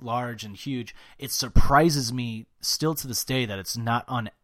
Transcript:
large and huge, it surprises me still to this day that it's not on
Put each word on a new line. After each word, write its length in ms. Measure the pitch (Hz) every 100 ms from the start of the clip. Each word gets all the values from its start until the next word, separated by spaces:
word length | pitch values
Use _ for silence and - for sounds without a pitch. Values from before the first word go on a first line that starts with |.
large 420 | 120 120 120 110
and 120 | 107 98
huge, 380 | 143 127 113 - - -
it 120 | 131
surprises 840 | - 123 - - 143 165 143 120
me 340 | 127 120 110 - _
still 340 | - - 156
to 120 | 156 135
this 180 | 113
day 200 | - 131 117
that 120 | 98
it's 180 | 92 117
not 280 | 117 117 -
on 220 | 123 110 -